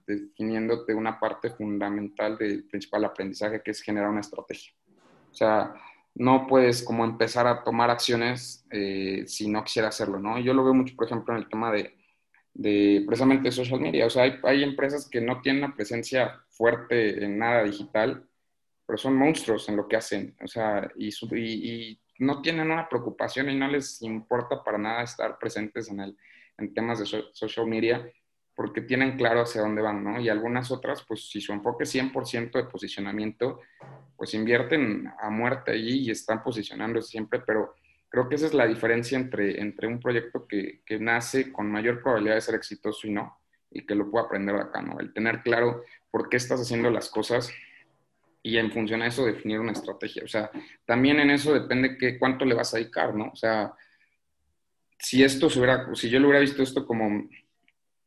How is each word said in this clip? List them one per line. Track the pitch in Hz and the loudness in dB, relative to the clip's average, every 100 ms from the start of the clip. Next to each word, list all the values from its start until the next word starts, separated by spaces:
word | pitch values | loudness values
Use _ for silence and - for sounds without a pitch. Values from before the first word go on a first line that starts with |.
| - | -6
definiéndote | 104 101 _ 110 110 110 117 - | -6 -6 _ -4 -2 0 -2 0
una | 107 110 113 | -2 -2 -2
parte | 110 - 117 | -4 -2 -8
fundamental | - 104 104 101 101 104 - 107 110 | -6 -6 -2 -2 -4 -6 -4 -4 -2
del | 107 101 | -2 -4
principal | - 101 - 107 | -6 -10 -4 -2
aprendizaje, | 107 - 95 95 104 110 | -2 -2 -8 -4 -4 -4
que | - | -6
es | 107 | -8
generar | - 104 104 | -4 -2 0
una | 104 | -2
estrategia. | 101 - - - - _ _ _ _ _ _ | -4 -12 -12 -14 -14 _ _ _ _ _ _
O | |
sea, | - 113 107 101 - - - _ | 0 2 4 0 -6 -20 -20 _
no | - 123 131 131 | 0 4 4 6
puedes | 135 127 120 | 6 6 4
como | - 113 | 0 0
empezar | 113 113 113 127 120 | 0 2 0 4 4
a | 120 | 2
tomar | - 117 120 | 0 2 2
acciones, | 120 - 120 117 123 - - _ | 2 2 2 0 -2 -8 -16 _
eh, | 107 98 98 95 98 - | -4 -2 -2 -2 -4 -6
si | - 107 | -6 -2
no | 107 | -2
quisiera | 110 - 110 | -2 0 0
hacerlo, | - 104 98 | 0 -4 -2
¿no? | 104 117 | -4 -2
Yo | 123 | 2
lo | 131 | 4
veo | 131 | 6
mucho, | 131 127 | 4 2
por | - 117 | -2 -4
ejemplo, | 117 113 | -2 -2
en | 117 | -4
el | - | -4
tema | 113 113 | -4 0
de, | 104 - - _ _ _ _ _ | -2 -2 -12 _ _ _ _ _
de | - 107 104 101 101 101 | -4 2 6 6 6 4
precisamente | 117 131 135 135 | 4 6 6 4
social | 127 123 131 | 0 -2 -2
media. | 151 - 117 | 0 2 2
O | |
sea, | 131 | 4
hay, | 127 131 | 2 4
hay | - 139 | 2 4
empresas | 143 135 139 143 - | 2 0 -2 -2 -4
que | 123 | -4
no | 117 127 | -2 -2
tienen | 135 135 | 0 0
una | 143 | -2
presencia | 139 104 117 117 131 113 - _ | -4 -6 -4 -2 0 0 -2 _
fuerte | _ 113 120 - 120 110 98 | _ 4 4 2 2 2 0
en | 101 101 | -2 0
nada | 117 120 | 2 4
digital, | 107 101 101 107 113 135 - _ _ _ _ _ - | 2 -2 -2 0 0 -2 -12 _ _ _ _ _ -8
pero | 110 | -4
son | 135 135 | 2 4
monstruos | 143 156 - 110 - | 4 2 0 -2 0
en | 104 | -4
lo | 104 | 0
que | 110 | -2
hacen. | - 104 101 - | 0 -6 -6 -12
O | 110 | -12
sea, | 117 110 104 98 - | -4 -2 -2 -4 -8
y | 107 | -8
su-, | - 113 | -8 -6
y, | 110 113 110 117 | -6 -4 -6 -6
y | 117 113 110 _ _ | -8 -12 -16 _ _
no | 135 143 | -2 0
tienen | 160 165 156 | -2 -2 0
una | 160 160 | -2 -2
preocupación | 123 117 - 110 127 139 | -4 -4 -4 -4 -2 -2
y | 135 | 0
no | 135 | 0
les | 143 135 - | 0 -4 -10
importa | 113 110 110 123 120 127 | -8 -8 -2 -2 -2 -4
para | - 107 | -2 -2
nada | 104 113 | -2 -2
estar | 120 - 110 - | -4 -4 -6 -4
presentes | 117 107 107 120 107 | -6 -6 -6 -8 -10
en | 101 | -10
el, | 98 101 _ - _ - | -10 -14 _ -20 _ -12
en | 107 | -8
temas | - 117 113 | -4 -2 -2
de | 101 | -4
so-, | 110 - | -6 -8
social | - 110 - 113 | -8 -8 -4 -2
media, | 113 113 120 120 _ _ _ _ | 0 2 0 -2 _ _ _ _
porque | - 113 - | -8 -6 -6
tienen | 120 127 131 127 | -2 0 2 2
claro | 120 117 | 2 2
hacia | 117 113 | 2 0
dónde | 107 107 | -2 0
van, | 107 101 | -2 -2
¿no? | 101 117 | -4 -2
Y | 117 | 0
algunas | 107 117 123 123 | 0 0 -2 -2
otras, | 127 - 143 - | -4 -4 -6 -6
pues, | 110 - | -10 -8
si | 104 | -10
su | 101 | -6
enfoque | 104 101 117 | -4 -4 -2
es | - | -2
cien | 131 131 | -2 -2
por | 135 123 | -4 -4
ciento | 120 117 131 | -6 -2 -4
de | |
posicionamiento, | 120 - 98 - 101 107 107 - 123 - - _ - - - _ | -4 -8 -10 -8 -6 -4 -6 -2 -4 -4 -16 _ -20 -20 -20 _
pues | - | -6
invierten | 107 110 120 123 160 127 95 - - | -2 2 2 4 2 2 -2 -6 -8
a | 107 | -6
muerte | 110 120 127 123 | -2 0 -2 -2
allí | 113 113 131 123 | -4 -2 -2 -2
y | |
están | 110 - 110 | -4 -4 -4
posicionándose | 131 113 104 113 110 117 110 | -2 -6 -8 -6 -4 -4 -4
siempre, | 113 107 123 | -10 -4 -4
pero | - 107 - - _ _ _ | 0 0 -2 -8 _ _ _
creo | 123 127 | -2 0
que | 147 | 0
esa | 156 | 2
es | |
la | 147 113 | 4 4
diferencia | 113 117 117 117 131 | 2 2 2 2 -2
entre, | 127 104 101 - | -2 0 0 0
entre | 104 - 110 | -6 -4 -4
un | 120 | -2
proyecto | 127 120 117 - - | 0 -2 -2 -10 -6
que, | 104 - - - | -4 -4 -10 -8
que | 110 | -4
nace | 113 117 120 135 131 | 0 0 0 -2 -2
con | - 104 | -4 -4
mayor | 104 113 120 | 0 0 0
probabilidad | 135 117 104 110 | 0 2 2 2
de | |
ser | 113 | 0
exitoso | 113 - 104 107 107 107 | -4 -4 -8 -8 -6 -4
y | |
no, | 104 - - _ _ _ | -4 -6 -12 _ _ _
y | - | -14
que | - | -4
lo | 101 101 | -2 0
pueda | 110 - | 0 0
aprender | 98 98 | -2 -2
de | 101 | -2
acá, | - - | -4 -6
¿no? | - - | -8 -8
El | - | -8
tener | - 110 113 | -4 -2 -2
claro | 120 117 120 120 - - _ | 0 2 2 0 -10 -20 _
por | 113 113 | -4 0
qué | 123 | -2
estás | 123 127 | 0 -2
haciendo | 120 117 120 | 0 0 2
las | 110 - | 0 -2
cosas | 110 107 120 131 - - - _ _ _ _ _ _ | -4 0 -2 -2 -12 -20 -20 _ _ _ _ _ _
y | 117 113 | 0 2
en | 110 | 2
función | 113 107 113 | 0 -2 0
a | 117 | -2
eso | 120 123 | 0 0
definir | 104 107 110 | 0 -4 -4
una | 113 | -4
estrategia. | 104 - 98 - - | -6 -8 -8 -8 -10
O | - | -6
sea, | 107 107 - - - | -4 -4 -10 -16 -18
también | - 120 135 147 | 2 6 6 6
en | 143 | 6
eso | 143 151 | 4 4
depende | 139 104 123 131 - | 4 4 2 0 2
qué, | 127 123 | -2 2
cuánto | 131 131 | 0 2
le | 131 | 2
vas | 117 120 | 2 0
a | 113 | -2
dedicar, | 110 - 143 | -4 -2 -2
¿no? | 107 110 | 0 -4
O | - | -2
sea, | 113 110 101 - _ _ _ _ _ _ _ _ _ _ _ _ | 0 0 -2 -8 _ _ _ _ _ _ _ _ _ _ _ _
si | - 127 | 0 6
esto | 135 135 160 | 6 8 4
se | 131 | 6
hubiera, | 123 127 - | 4 4 0
si | - 120 | -4 2
yo | 127 | 6
lo | 143 | 8
hubiera | 143 | 8
visto | 143 139 | 6 2
esto | 131 - - | 0 0 -2
como | 117 107 104 101 - _ _ _ _ _ _ | 0 0 -2 -4 -14 _ _ _ _ _ _